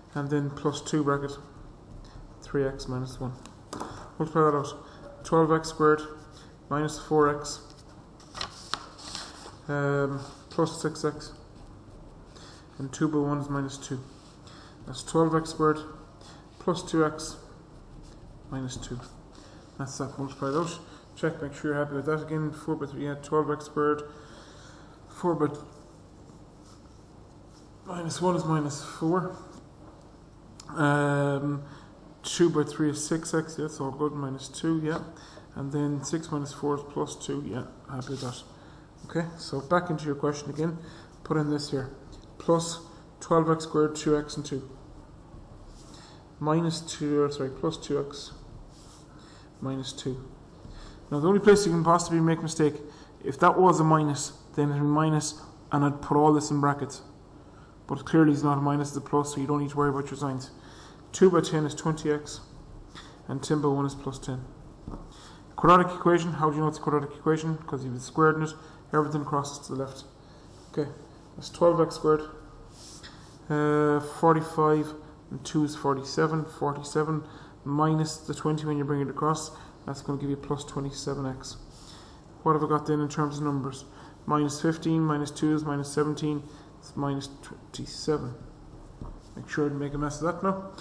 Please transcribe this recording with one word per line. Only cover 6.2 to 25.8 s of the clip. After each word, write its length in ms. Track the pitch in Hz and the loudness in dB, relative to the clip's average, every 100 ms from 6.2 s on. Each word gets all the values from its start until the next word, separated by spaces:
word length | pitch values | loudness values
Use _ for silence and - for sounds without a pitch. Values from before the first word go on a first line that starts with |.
| - - - - - | -16 -20 -20 -20 -4
minus 300 | 143 151 151 | -2 0 -4
four 400 | - 156 147 147 | 2 6 6 4
X, 220 | - - - - - - - - - - - - - - - - - - - - - - - | -4 -10 -12 -20 -20 -20 -20 -20 -18 -10 -10 -12 -10 -10 -10 -16 -12 -12 -12 -14 -16 -14 -4
um, 520 | 143 143 143 139 135 - - - | -2 0 2 0 -2 -8 -14 -8
plus 320 | - 160 - | 0 0 0
six 220 | 156 - | -4 -2
X, 280 | 151 147 - - - - - - - - - - - - - - - - | -4 -4 -10 -16 -18 -20 -18 -18 -20 -20 -20 -20 -20 -20 -20 -20 -18 -10
and 140 | 135 | -10
two 140 | - 156 | -2 0
by 120 | 147 | 2
one 200 | 143 143 | 2 0
is 100 | 139 | -2
minus 300 | 139 135 - | -4 -4 -8
two. 220 | - 131 - - - - - - - - - | -8 -8 -8 -18 -20 -20 -20 -20 -20 -18 -14
That's 160 | 127 | -12
twelve 320 | - 165 160 160 | 0 4 4 4
X 140 | 156 | 0
squared 280 | - 156 151 - - - - - - - - | 2 2 2 -4 -16 -18 -20 -20 -20 -20 -6
plus 240 | - 170 | -2 -2
two 240 | - 160 156 | 0 2 2
X 300 | 156 - - - - - - - - - - - - - | 0 -8 -12 -18 -20 -20 -20 -18 -18 -18 -20 -20 -18 -12
minus 260 | 131 127 - | -8 -8 -8
two. 220 | - 123 - - - - - - - - | -8 -10 -10 -18 -20 -20 -20 -20 -18 -10
That's 200 | 131 - | -8 -6
that 200 | 127 - | -8 -6
multiplied 360 | 139 - 135 | -8 -4 -2
out. 260 | 147 175 - - - - - | 0 -2 -6 -14 -20 -20 -4
Check, 240 | 160 156 | -4 -2
make 140 | 143 | -6
sure 180 | 139 151 | -4 -2
you're 120 | 143 | 0
happy 100 | 143 | 0
with 120 | 143 139 | -2 -2
that 160 | 151 | -2
again. 280 | 151 156 151 | -2 -2 -2
Four 240 | 147 - | -4 -4
by 120 | 156 143 | -4 -4
three, 180 | 139 | -4
yeah, 100 | 143 143 | -6 -6
twelve 260 | - 156 143 | 0 0 2
X 160 | 147 - | -2 -4
squared. 360 | 151 147 147 - - - - - - - - - - - | 0 2 0 -4 -14 -18 -18 -18 -18 -20 -20 -20 -20 -20
Four 280 | - 180 156 | -2 0 2
by 180 | 147 - - - | 2 -2 -12 -18